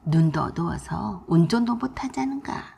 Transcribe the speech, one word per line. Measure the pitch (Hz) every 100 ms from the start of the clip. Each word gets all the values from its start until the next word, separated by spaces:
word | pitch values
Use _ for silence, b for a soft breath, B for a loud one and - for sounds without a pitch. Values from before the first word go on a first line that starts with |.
| -
눈도 | 160 160 151
어두워서 | 139 - 170 165 - 160 208 185 -
운전도 | 165 165 233 233 240
못 | 262 -
하자는가. | 262 262 262 277 277 - -